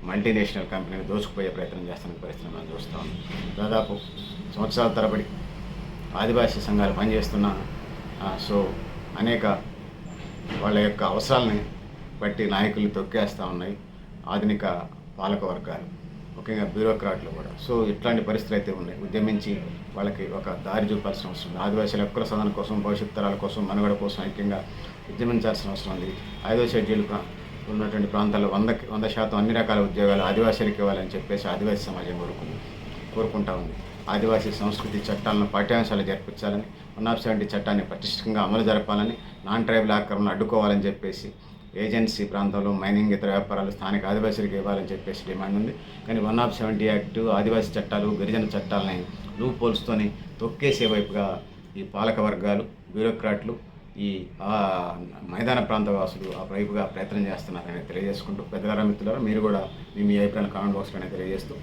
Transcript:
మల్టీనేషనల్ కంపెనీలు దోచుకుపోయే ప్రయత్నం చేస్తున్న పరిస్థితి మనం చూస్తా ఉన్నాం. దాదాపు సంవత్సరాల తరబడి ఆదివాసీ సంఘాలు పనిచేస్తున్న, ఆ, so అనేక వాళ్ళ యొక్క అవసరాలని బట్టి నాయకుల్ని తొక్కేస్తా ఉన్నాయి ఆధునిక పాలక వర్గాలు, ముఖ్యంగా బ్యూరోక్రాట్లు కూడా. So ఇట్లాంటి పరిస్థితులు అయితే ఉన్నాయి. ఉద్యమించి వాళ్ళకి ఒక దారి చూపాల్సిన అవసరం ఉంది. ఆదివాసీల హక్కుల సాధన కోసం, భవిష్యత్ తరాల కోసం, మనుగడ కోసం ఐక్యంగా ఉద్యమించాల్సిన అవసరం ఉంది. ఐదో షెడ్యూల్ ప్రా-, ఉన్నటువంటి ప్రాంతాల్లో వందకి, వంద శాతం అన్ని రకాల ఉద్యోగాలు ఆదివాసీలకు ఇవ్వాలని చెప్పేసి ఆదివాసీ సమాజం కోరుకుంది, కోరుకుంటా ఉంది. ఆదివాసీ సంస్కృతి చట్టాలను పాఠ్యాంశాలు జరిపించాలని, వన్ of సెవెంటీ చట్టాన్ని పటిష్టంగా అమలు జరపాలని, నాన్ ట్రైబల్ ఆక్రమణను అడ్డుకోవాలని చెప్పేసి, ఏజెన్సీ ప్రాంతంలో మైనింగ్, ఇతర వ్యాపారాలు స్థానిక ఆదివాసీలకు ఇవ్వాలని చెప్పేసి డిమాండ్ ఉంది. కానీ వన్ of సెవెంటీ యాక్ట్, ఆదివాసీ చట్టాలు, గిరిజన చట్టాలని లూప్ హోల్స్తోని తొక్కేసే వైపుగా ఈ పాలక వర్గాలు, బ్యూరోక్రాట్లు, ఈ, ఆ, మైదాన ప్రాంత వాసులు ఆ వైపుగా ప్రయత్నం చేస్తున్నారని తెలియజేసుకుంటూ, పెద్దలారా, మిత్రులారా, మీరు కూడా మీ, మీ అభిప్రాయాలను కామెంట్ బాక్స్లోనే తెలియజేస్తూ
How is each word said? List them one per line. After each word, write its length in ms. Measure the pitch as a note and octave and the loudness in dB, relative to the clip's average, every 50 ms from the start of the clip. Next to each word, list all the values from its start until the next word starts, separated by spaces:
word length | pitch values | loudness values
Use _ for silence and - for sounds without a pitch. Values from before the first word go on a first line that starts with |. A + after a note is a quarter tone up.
| - | -4
మల్టీనేషనల్ 640 | F2+ F#2 G#2 G#2 A#2 A2 G#2+ G2+ G2 - G2+ F#2 - | 0 0 2 4 4 4 4 2 2 0 -4 -4 -2
కంపెనీలు 320 | G2 F#2+ F#2 E2 F#2+ F#2 F#2 | -4 -4 -4 -4 -6 -6 -4
దోచుకుపోయే 460 | - G2 G#2 - - - G#2 G2 F#2 | -2 -2 -2 -2 -2 -4 -4 -4 -2
ప్రయత్నం 380 | F2 F2+ F2+ - - F#2 F2+ F2 | -2 -4 -6 -6 -6 -8 -8 -8
చేస్తున్న 280 | E2+ E2 - F2 F2 D#2+ F2 | -8 -10 -10 -10 -10 -10 -10
పరిస్థితి 320 | F2 - - F2 E2+ E2 | -10 -10 -10 -10 -10 -10
మనం 200 | E2+ E2+ D#2+ D#2+ | -10 -10 -10 -10
చూస్తా 220 | E2 D#2+ - - E2 | -10 -10 -8 -8 -8
ఉన్నాం. 200 | - - - - - - - - - - - G2+ | -6 -6 -8 -8 -8 -8 -6 -6 -6 -6 -4 -2
దాదాపు 380 | G#2 G#2+ A2+ A2 A2 A2 G#2 G2+ - - - - - - - - - - - | 0 2 2 2 2 2 -2 -6 -6 -10 -12 -12 -12 -10 -10 -10 -10 -8 -4
సంవత్సరాల 320 | G#2 G#2+ A2 - A#2+ A#2+ A2+ | -2 -2 0 4 4 4 4
తరబడి 380 | - A#2 G#2 A2 G2+ G#2 - - - - - - - - - - - - - - - - - - - F#2 | 4 4 4 4 4 2 0 -2 -6 -8 -8 -8 -8 -8 -8 -8 -8 -8 -8 -8 -8 -10 -10 -6 -2 0
ఆదివాసీ 440 | G#2 A2 A#2 B2 A#2 A2+ - G#2+ | 2 4 6 6 6 4 4 2
సంఘాలు 320 | G2+ - G#2 G#2 G2+ G2 F2 | 0 2 4 6 6 4 4
పనిచేస్తున్న, 680 | F2+ G#2 A2 A2 A2 G2+ - - G#2 G2+ G2+ F#2+ G2 G2+ - - - - - - - - - - - | 4 2 4 4 4 2 2 2 4 4 4 2 0 -4 -6 -8 -8 -8 -10 -10 -10 -10 -10 -8 -6
ఆ, 160 | G2 G2 F#2 F#2+ - - | -4 -4 -4 -4 -2 2
so 120 | G#2+ G2+ G2 F#2 F#2+ - - - - - - - - F2+ | 2 4 4 2 0 -4 -6 -8 -8 -10 -10 -8 -4 0
అనేక 260 | G#2 A#2 A#2 A2 G#2 G#2 F#2+ E2+ - - - - - - - - - - - - - - - - - - - - | 2 2 2 4 4 2 2 2 0 -8 -12 -12 -12 -14 -14 -12 -12 -12 -12 -10 -12 -12 -10 -10 -8 -6 -6 -2
వాళ్ళ 180 | G2 G#2 G#2 G#2 | 0 4 4 6
యొక్క 260 | G#2 G#2 G2+ - G#2 | 4 4 4 2 0
అవసరాలని 560 | F2+ F#2 A2 - - C#3 B2+ A#2+ A2 G#2+ G#2 G#2 - - - - - - - - - - - | 2 2 0 2 4 4 4 4 4 2 0 -2 -4 -8 -12 -12 -14 -14 -12 -12 -12 -8 -4
బట్టి 240 | G#2+ G#2 G2+ - A2 | -2 -2 0 0 0
నాయకుల్ని 440 | G2 G2 F#2+ G#2 G#2 G#2 G#2+ G#2 G2+ | 2 4 4 4 4 4 2 0 2
తొక్కేస్తా 560 | - G2 F#2 - - A2 G#2 G2+ - - F#2+ | 2 0 -4 0 2 2 2 2 0 -6 -6
ఉన్నాయి 320 | F#2 F2+ F2 F2+ F#2+ G#2 - - - - - - - - - - - | -4 -4 -4 -4 -6 -6 -8 -10 -16 -16 -16 -16 -16 -14 -12 -6 -2
ఆధునిక 540 | F#2 G#2 G#2 G#2 G#2 - G2+ F#2+ F2+ F2 - - - - - - - - | -2 2 2 2 2 2 0 -2 -2 -2 -4 -8 -12 -16 -16 -16 -10 -6
పాలక 240 | F#2+ G2 G2+ G2 G2+ | -2 -2 0 0 0
వర్గాలు, 420 | F#2 F2+ - - F2+ E2 E2 F2 - - - - - - - - - - - | -2 -4 -4 -6 -8 -8 -8 -8 -10 -12 -12 -14 -14 -14 -14 -14 -14 -12 -12
ముఖ్యంగా 260 | - A2 A2 G#2+ G#2 | -6 -4 -2 -2 -2
బ్యూరోక్రాట్లు 680 | F#2+ F2 G#2 G#2+ A2+ A2 G#2+ - G2+ F#2 F#2 F#2+ F2 | -2 0 2 4 4 4 4 2 -2 -2 -2 -4 -8
కూడా. 200 | D#2+ E2 D2+ - - - - - | -8 -8 -8 -8 -10 -10 -4 0
So 220 | B2 A#2 A2 G#2 | 2 2 2 2
ఇట్లాంటి 340 | G2+ - - A#2+ A#2 A2+ G#2 | 0 0 2 2 2 2 2
పరిస్థితులు 360 | G2+ A2 G#2+ - - A2 G2+ | 2 0 0 0 0 0 0
అయితే 120 | G2 - | 0 0
ఉన్నాయి. 300 | F#2+ F#2 F2 E2+ F2+ G2 | -4 -6 -6 -8 -8 -8
ఉద్యమించి 580 | G2+ F#2+ G2 G#2+ G#2+ A2 A2 G2+ - G#2+ G2+ F2+ F2 E2+ - - - - - | -8 -2 0 2 2 2 2 0 0 -2 -4 -4 -4 -8 -8 -10 -10 -10 -6
వాళ్ళకి 320 | F#2+ G2+ G#2 G2 - G2 F2 | -4 -2 -2 -2 -4 -6 -6
ఒక 220 | - F#2 - G2 | -6 -6 -4 -4
దారి 360 | F#2 - - F#2+ F#2+ A2 G#2 | -6 -4 -4 -2 2 2 2
చూపాల్సిన 440 | G2+ G#2+ G2+ - A#2 - - - F#2 | 2 2 0 0 -2 -4 -4 -6 -8
అవసరం 220 | F2+ D#2+ - F2 | -8 -8 -8 -8
ఉంది. 120 | E2+ F2+ F#2+ | -6 -2 0
ఆదివాసీల 380 | G2+ G2+ A2 G#2+ G2+ - G#2+ | 2 2 4 2 2 2 2
హక్కుల 220 | G#2 G2+ - A#2+ A2 | 0 2 2 -2 0
సాధన 260 | - A2 G#2+ G#2+ G#2 | 0 0 2 2 2
కోసం, 320 | G2+ - F#2+ - G#2+ G#2 | 0 0 -2 0 0 0
భవిష్యత్ 340 | G2 G#2 G2+ G2 G#2 G2+ - | 2 2 0 0 0 -4 -2
తరాల 200 | G#2+ G2+ G2+ G2 | 0 0 0 0
కోసం, 320 | F#2+ - F#2+ - A2 G2+ F#2+ | 0 -2 -4 -2 -2 -2 0
మనుగడ 260 | F#2+ G#2 G#2 G2+ G2+ | 2 2 4 4 4
కోసం 300 | G2+ G#2 G2+ - - F#2 | 2 0 -2 -2 -2 -4
ఐక్యంగా 420 | G2 G2+ - G2+ G2+ G2 F#2 - - - - - - - - - - - | -4 -4 -2 0 0 0 0 -4 -8 -10 -12 -12 -12 -14 -14 -12 -12 -4
ఉద్యమించాల్సిన 560 | - A#2+ A#2+ A#2+ A2+ G#2 A2 G#2+ G2+ - G2+ | -2 0 2 2 4 4 2 0 0 -2 -4
అవసరం 240 | G2 G2 - G2 F#2+ | -4 -4 -4 -4 -4
ఉంది. 200 | F#2 F2 F#2+ F#2+ - - - - - - F#2+ | -4 -4 -6 -6 -8 -10 -12 -12 -8 0 2
ఐదో 200 | A2 A#2 A#2+ A2+ | 4 4 4 4
షెడ్యూల్ 400 | - A#2 G#2 G2 A2 G#2 G2+ - | 4 2 2 4 2 2 2 0
ప్రా-, 180 | G#2 G2+ - - - - - - - - - - | -2 -4 -4 -6 -10 -12 -12 -12 -12 -12 -8 -4
ఉన్నటువంటి 380 | G#2+ G#2+ G#2+ G#2 G2+ G#2+ G2+ G2+ | -2 -2 0 0 2 0 0 2
ప్రాంతాల్లో 420 | - G#2 G#2+ G#2 G2+ G#2 G2+ G2 | 2 2 2 4 4 4 4 4
వందకి, 420 | - G2+ G#2+ A2+ A2+ - - - | 4 4 4 4 4 0 -2 -4
వంద 120 | G#2+ G#2+ G#2+ | -2 0 0
శాతం 340 | A2 G#2+ A#2 A2 A2 G#2+ G#2 | 0 2 2 2 2 4 4
అన్ని 160 | G#2 A2 A2+ | 4 4 4
రకాల 260 | A#2 A2 A2 A2 G#2 | 4 4 4 4 4
ఉద్యోగాలు 420 | G2+ G2 F2+ G2 G#2 G2+ G2 G2+ | 4 4 4 4 6 6 6 6
ఆదివాసీలకు 580 | F#2+ F#2 G2+ A2 A2+ A2+ G#2+ - A#2 G#2+ G2+ G#2 | 4 4 4 6 6 6 6 4 2 2 2 2
ఇవ్వాలని 280 | G2+ G2+ G2 F#2+ F#2 - | 2 2 2 2 -2 -4
చెప్పేసి 400 | - F#2 - - G2+ G2 - F#2+ | -4 -6 -2 -2 -2 -2 0 -2
ఆదివాసీ 360 | F2+ F#2 G2+ A2 G2+ G2+ - | -2 0 2 2 0 0 -2
సమాజం 360 | - F#2+ F2+ F2+ F2 F2+ F2 | -4 -6 -6 -4 -4 -4 -4
కోరుకుంది, 360 | F2 E2+ - - - D#2 - - - - - - - - - - - - - | -4 -4 -6 -6 -6 -6 -8 -8 -8 -10 -12 -10 -10 -10 -10 -10 -10 -6 -2
కోరుకుంటా 380 | G#2+ A2 - - G#2 G2+ F#2+ F#2 | 0 0 0 2 0 0 0 0
ఉంది. 200 | F2+ F2 D#2+ - - - - - - - - | -2 -4 -4 -6 -6 -8 -10 -10 -10 -4 0
ఆదివాసీ 420 | G2 G#2 G#2 A2 A2 G#2+ G#2+ G#2+ | 0 2 4 6 6 4 4 2
సంస్కృతి 460 | G2+ - G#2 G#2 G2+ - - G2+ G2+ G2+ | -2 0 0 0 0 -2 -4 -4 -4 -4
చట్టాలను 500 | G2+ - G#2 G2 - A2 G#2+ G#2 G#2 G2+ | -2 -2 -2 0 0 2 2 2 2 2
పాఠ్యాంశాలు 560 | - G2+ G2+ G2 A#2+ A2+ A2+ G#2+ G#2+ G2 F#2+ | 2 0 2 4 4 2 2 2 2 0 0
జరిపించాలని, 600 | F#2 F#2+ F#2+ - - G2+ - G#2+ G#2 G2+ G#2 A2 - - - - - - - | 0 -2 -4 -4 -10 -10 -4 -4 -2 -2 -2 -4 -6 -12 -16 -16 -16 -8 -4
వన్ 100 | A2 A2+ | 0 0
of 120 | A#2 G#2+ | 0 0
సెవెంటీ 260 | - B2 A2 G#2 G#2 | 0 0 0 0 0
చట్టాన్ని 380 | - - G2+ G2+ A2 G#2 G2+ F2+ | 0 -2 -2 0 2 2 2 2
పటిష్టంగా 580 | - - - - - - - - A2+ A2 G#2+ | 0 -6 -6 -4 -4 -4 -4 -2 0 2 2
అమలు 220 | G2 F2+ G#2 A2+ A2 | 4 4 4 4 6
జరపాలని, 540 | G#2+ G#2+ G#2+ G2+ - G#2 G2+ G#2 A2+ A2+ - - - - - - | 6 4 4 4 2 2 2 2 2 0 -4 -10 -14 -16 -12 -4
నాన్ 200 | F#2+ G#2 A#2 A2 | -2 0 0 2
ట్రైబల్ 260 | G#2+ A2+ A2+ G#2+ G#2+ | 4 4 4 6 6
ఆక్రమణను 380 | G#2 G#2 G#2 - G#2 G2+ G#2 G2+ | 4 4 2 0 0 2 2 2
అడ్డుకోవాలని 520 | F#2 G2 A2 G#2 A#2+ A2 G#2 G#2 G2+ G2+ | 2 2 0 2 4 4 6 6 4 4
చెప్పేసి, 500 | F#2+ G2+ G2 - - F#2+ F#2 - - G2+ - - - - - - - - - | 4 2 -2 -2 -4 -6 -6 -6 -10 -12 -14 -14 -18 -18 -18 -18 -18 -12 -6
ఏజెన్సీ 500 | F2+ G#2 G#2+ G#2+ A2+ A2+ G#2 - - G#2 | -4 -2 0 2 4 2 2 2 0 -2
ప్రాంతంలో 480 | F#2 F#2+ G2+ G2+ G2+ F#2+ G2+ G2 G2+ G2 | -2 0 0 0 2 2 2 0 2 0
మైనింగ్, 400 | F#2+ F#2+ G2 G#2 G#2 G#2+ G#2+ G2+ | 0 2 4 4 4 6 4 4
ఇతర 140 | G2 G2+ G2+ | 2 2 2
వ్యాపారాలు 440 | G2 G2+ G2 - G#2 G2 G2 G2 | 2 2 2 0 -2 -2 -2 -2
స్థానిక 340 | G2 - G2 F#2+ G#2 G2+ G2 | -4 -4 -2 0 0 0 2
ఆదివాసీలకు 500 | F#2+ G2+ G#2+ G#2+ A2 G#2 - G#2 G2 G2 | 2 2 2 4 2 2 2 0 0 0
ఇవ్వాలని 300 | G2 F#2+ G2+ G2+ G2 F#2 | -2 0 0 0 0 -2
చెప్పేసి 480 | F2+ G2 F#2 - F#2+ F#2 - - - F#2 | -4 -6 -6 -6 -6 -8 -6 -6 -6 -6
డిమాండ్ 220 | F#2 F#2+ G2 G2+ | -4 -2 0 2
ఉంది. 200 | G2+ G#2+ A2+ - - - - - - - - | 2 2 0 -2 -6 -10 -14 -14 -14 -6 -2
కానీ 120 | A2+ A2+ | 0 0
వన్ 200 | G#2 G#2 A2 A#2 | 2 2 4 4
of 100 | A#2+ A#2 | 2 2
సెవెంటీ 360 | G2+ - A2+ A2 A2 G2+ G#2+ | 2 0 -2 0 0 2 4
యాక్ట్, 340 | G#2+ G#2 G2+ - - - A2+ | 4 4 4 0 -2 -2 0
ఆదివాసీ 600 | A2+ A2+ G#2 G2+ G#2 A2 A2+ A2 G#2 - - G#2+ | 2 2 4 4 4 4 4 4 2 2 -2 -4
చట్టాలు, 280 | G2+ - A2 G#2 G#2 G#2+ | -2 0 0 0 2 2
గిరిజన 360 | G#2 F#2 G2 F#2+ G#2+ A2+ G#2+ | 0 0 0 0 2 2 0
చట్టాలని 600 | G#2 - G2+ F#2 - G#2+ G2+ G2 F#2+ F#2 F2+ F2+ - - - - - - - | 0 0 -2 -2 0 0 0 0 0 -2 -2 -4 -6 -8 -10 -12 -12 -6 -2
లూప్ 240 | A2+ B2+ A#2+ - A#2 | -2 -2 0 2 2
హోల్స్తోని 480 | A2+ A2 - - - A2+ G#2+ G#2 G2+ G2+ - - - - - | 2 2 2 0 0 2 2 2 0 -2 -4 -12 -12 -8 -4
తొక్కేసే 460 | A2 A2+ - - C#3+ C#3 B2 - B2 | -4 -4 -2 0 2 2 4 4 4
వైపుగా 580 | A2 G#2+ G#2 G2+ G2 G2 G#2 G2+ G2 F#2 - - - - - - - - G2 | 4 4 2 2 0 0 0 0 0 -2 -4 -8 -12 -18 -18 -18 -14 -10 -10
ఈ 60 | F#2+ | -10
పాలక 360 | - - G2 G#2+ A2+ A2 A2 | -6 -2 0 2 2 2 4
వర్గాలు, 420 | G#2+ G#2+ G2 F2+ F#2+ G#2 G2+ G2+ A2+ | 2 2 2 0 2 2 2 2 0
బ్యూరోక్రాట్లు, 1120 | - - - - - - G#2 A2 A2+ A2 - - G#2+ G#2 G2+ - A2 - - - - - - - - - - | -4 -10 -16 -18 -10 -4 0 0 0 0 0 0 0 0 0 -2 -6 -6 -8 -10 -16 -18 -18 -18 -16 -8 -4
ఈ, 280 | G2+ G2+ G2 F#2+ F2+ F2 - - | -2 -2 -2 -2 -6 -10 -12 -8
ఆ, 100 | F#2+ G2+ G#2+ G#2+ G2+ F#2+ F#2+ F2+ F2 F2 F2 F2 F2+ F2 E2 - - F2 | -2 0 2 2 4 2 2 0 -2 -4 -4 -8 -8 -12 -12 -12 -10 -8
మైదాన 300 | F2 G2 A#2 A#2 B2+ B2 | -4 -2 2 2 4 2
ప్రాంత 300 | G#2+ - A2 G#2+ G#2 G2+ | 2 2 2 2 4 4
వాసులు 480 | G2+ G2 F#2+ F#2 - F#2 F#2+ F#2 E2+ E2+ | 4 2 2 0 -2 -6 -8 -8 -6 -6
ఆ 60 | F#2+ | -8
వైపుగా 420 | F#2+ F#2+ G2+ G#2 G2+ G2+ G#2+ G2 | -6 -2 -2 -2 0 0 -2 -2
ప్రయత్నం 420 | F#2 - F#2 F#2+ G2+ G#2+ G#2+ G2+ G2 | -2 -2 -6 -6 -2 0 0 0 0
చేస్తున్నారని 580 | F#2+ F#2+ - - F#2 E2+ E2+ F2 F2 F2 F2 | -2 -6 -8 -8 -8 -8 -8 -8 -8 -8 -8
తెలియజేసుకుంటూ, 580 | - F2 F2+ G2 G2 G2 - - - G2+ G2 - | -6 -4 -2 -2 -2 -2 -4 -4 -6 -6 -6 -6
పెద్దలారా, 400 | - - F#2+ F#2 G#2 G#2+ G#2 G#2+ | -6 -6 -4 -2 0 2 4 4
మిత్రులారా, 360 | G#2 G2 - G2+ G#2 A2+ C3+ | 4 2 2 0 -2 0 2
మీరు 200 | B2 G#2+ G#2+ G#2+ | 2 2 2 4
కూడా 300 | G#2+ G#2+ G2+ G2 F#2+ - - - - - - G2+ | 4 4 4 2 0 -2 -8 -12 -14 -12 -4 2
మీ, 60 | G#2 | 4
మీ 140 | G2+ G#2 G2+ | 4 6 6
అభిప్రాయాలను 360 | G2+ G2+ - G#2+ G2+ G2 - | 4 4 2 0 -2 -2 -2
కామెంట్ 220 | F#2+ G2 G2+ G2 | -2 0 0 0
బాక్స్లోనే 340 | G2 G2 - - G2 F#2 F#2 | 0 -2 -4 -6 -8 -8 -6
తెలియజేస్తూ 460 | F#2+ F#2 F#2 F#2 F#2+ F#2+ F#2 - - F#2+ | -6 -6 -4 -2 -2 -4 -4 -6 -10 -10